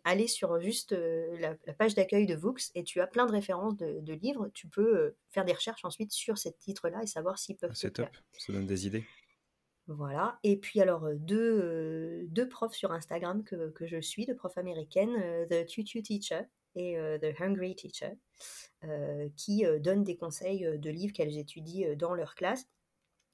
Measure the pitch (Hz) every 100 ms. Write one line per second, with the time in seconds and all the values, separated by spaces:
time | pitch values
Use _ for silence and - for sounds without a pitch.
0 | 170 196 226 - 175 170 190 226 - 185
1 | 165 165 165 170 160 156 - 147 220 208
2 | 190 202 196 156 196 254 - 175 - 175
3 | 180 240 240 208 202 185 214 202 160 156
4 | 156 160 233 269 202 - 165 202 226 190
5 | 151 - - 196 180 165 226 226 175 -
6 | 214 - - 208 180 - - 202 165 196
7 | 220 160 175 196 - 202 175 113 104 110
8 | 120 - _ - - 98 98 95 98 107
9 | 113 - _ _ _ _ _ _ - 147
10 | 143 143 214 - 208 202 - 208 185 170
11 | 156 147 165 214 226 214 170 165 160 160
12 | 165 170 175 170 254 - 226 - 180 165
13 | - 170 175 208 214 175 160 160 165 170
14 | 160 - 247 254 180 180 180 160 151 190
15 | 214 240 175 170 170 170 165 - 208 233
16 | 214 202 - 165 - _ _ 180 180 165
17 | 156 151 156 151 185 196 185 185 - -
18 | - - _ - - - - _ 156 147
19 | 147 147 147 147 - 208 180 151 156 196
20 | 196 175 165 - 185 196 165 151 156 160
21 | 208 202 151 151 147 160 156 185 165 147
22 | 170 175 147 - 180 254 - _ _ _
23 | _ _ _